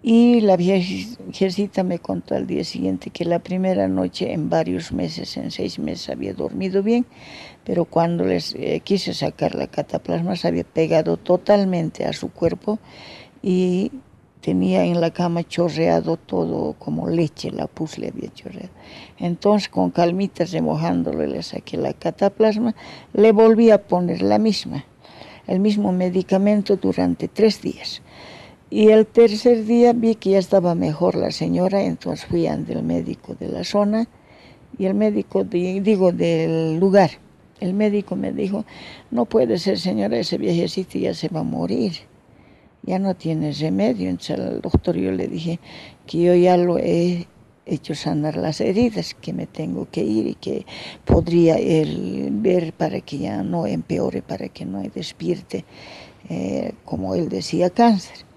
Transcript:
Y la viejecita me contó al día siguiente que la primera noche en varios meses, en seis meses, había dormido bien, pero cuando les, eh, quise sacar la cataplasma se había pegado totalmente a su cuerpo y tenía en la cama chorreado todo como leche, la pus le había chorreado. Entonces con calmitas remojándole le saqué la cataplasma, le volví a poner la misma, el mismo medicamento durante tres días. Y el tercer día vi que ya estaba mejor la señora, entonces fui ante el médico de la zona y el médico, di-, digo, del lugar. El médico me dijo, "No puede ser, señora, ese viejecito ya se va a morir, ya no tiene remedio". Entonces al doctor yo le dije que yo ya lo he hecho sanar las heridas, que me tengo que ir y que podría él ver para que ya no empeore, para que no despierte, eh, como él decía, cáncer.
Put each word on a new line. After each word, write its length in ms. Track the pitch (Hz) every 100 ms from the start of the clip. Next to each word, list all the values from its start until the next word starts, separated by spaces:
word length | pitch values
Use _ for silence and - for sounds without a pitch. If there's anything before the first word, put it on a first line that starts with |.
Y 380 | 247 226 240 240
la 160 | 214 185
viejecita 1300 | 175 196 180 190 202 240 185 - 190 180 202 -
me 160 | 185 170
contó 340 | - 185 -
al 140 | - 190
día 160 | 175
siguiente 460 | 170 - 180 131 -
que 160 | - 170
la 140 | 170
primera 500 | - 185 190 185 190
noche 420 | - 180 - -
en 180 | - 160
varios 440 | 165 165 180 165
meses, 420 | 175 165 165 - -
en 160 | -
seis 260 | - - -
meses, 320 | 78 123 -
había 240 | - 98
dormido 480 | - - - 190 190
bien, 240 | 202 233 247 - - - - - -
pero 180 | 180
cuando 400 | 165 - 170 170
les, 320 | 185 180 151 -
eh, 240 | - 165
quise 320 | - 196 185
sacar 420 | 170 - - 147 -
la 120 | 135
cataplasma 680 | - - 165 - 170 175 185
se 100 | 175
había 160 | 170
pegado 540 | 170 - 160 160 160 170
totalmente 880 | - 180 - 208 196 175 165 - -
a 80 |
su 180 | - -
cuerpo 480 | - 165 175 - 214 - - - - - _
y 480 | 196 180 185 180 214 262 - _ _ _
tenía 460 | - 185 185 185 175
en 160 | 175
la 100 | 165
cama 320 | - 175 170
chorreado 720 | 165 - 170 151 165 170 160 165
todo 600 | - 180 165 160 151 151
como 300 | - 156 170
leche, 420 | 170 160 - -
la 160 | - 151
pus 300 | - 160 -
le 100 | -
había 260 | - -
chorreado. 360 | - - 185 185 - - - - -
Entonces 500 | 175 175 202 208 -
con 240 | - 180
calmitas 600 | 170 170 180 196 - 170
remojándole 760 | 165 160 156 165 87 - 76 73
le 160 | -
saqué 320 | - - - 165
la 160 | 139
cataplasma, 840 | - 170 - 202 - 220 214 233 - - - -
le 220 | - 220
volví 360 | 208 226 220 233
a 140 | 202
poner 380 | - 180 175 175
la 180 | 190 208
misma, 460 | 220 202 - 143 - _ - - - - -
el 140 | 185
mismo 320 | 208 208 202
medicamento 840 | 180 180 185 185 190 202 208 196 190
durante 500 | 190 185 180 170 175
tres 340 | - 220 -
días. 400 | - - - - - - - - - - _
Y 180 | 208 214
el 180 | 220 214
tercer 580 | - 233 214 247 233 214
día 280 | 240 240
vi 220 | 240 226 220
que 160 | 185
ya 80 | 196
estaba 360 | 185 196 175 170
mejor 400 | 175 151 180 175
la 160 | 180
señora, 500 | - 170 175 185 196
entonces 440 | 190 165 175 156 -
fui 220 | 175 160
ante 260 | - -
el 100 | -
médico 520 | - - - - - -
de 140 | -
la 140 | -
zona 440 | 175 202 208 220 233 _ _ - - - _ -
y 80 | 190
el 80 |
médico, 500 | 202 214 208 - 190
di-, 360 | 190 175 180 190
digo, 320 | 196 208 185
del 680 | 170 170 165 165 165 160 160
lugar. 300 | 190 196 170 - - _ _ _
El 140 | 185
médico 420 | 196 214 208 202 190
me 160 | 196
dijo, 340 | - 190 202 220 - - - -
"No 140 | 240 233
puede 320 | 220 240 196
ser, 220 | 196 208
señora, 380 | 180 214 202 165
ese 200 | 170 180
viejecito 600 | - 170 170 190 185 -
ya 160 | -
se 140 | 160 160
va 120 | 156
a 20 |
morir, 500 | - - 170 233 214 165 - _ _ _ _ _ _ _
ya 160 | - 185
no 160 | 196 180
tiene 360 | 160 160 156
remedio". 560 | 143 156 190 214 226 180
Entonces 320 | - - -
al 220 | - -
doctor 340 | - - - 170
yo 160 | -
le 160 | 92 -
dije 320 | 170 165 170 - - - - -
que 140 | 165
yo 160 | 175 175
ya 200 | 180 180
lo 220 | 175 170
he 500 | 180 170 175 180 175 _ _ _ -
hecho 300 | 156 - 147
sanar 420 | - 160 151 160
las 240 | 165 151
heridas, 540 | - 196 247 208 165 -
que 180 | -
me 140 | - 160
tengo 400 | - 160 175 -
que 120 | -
ir 240 | - 110 -
y 80 | -
que 300 | - - - - - - -
podría 520 | - 165 170 165 156
él 720 | - 160 151 156 - - -
ver 420 | 208 220 180 160
para 280 | - 160 -
que 160 | - 143
ya 260 | - 104
no 240 | - 175 -
empeore, 540 | - - - - -
para 280 | - - 196
que 160 | - -
no 160 | -
despierte, 840 | 190 - 170 - 165 175 - 196 - - - - - - -
eh, 440 | 170 - - - - -
como 300 | - 185 131
él 140 | 160
decía, 400 | - - 165 180
cáncer. 560 | 180 233 202 - - -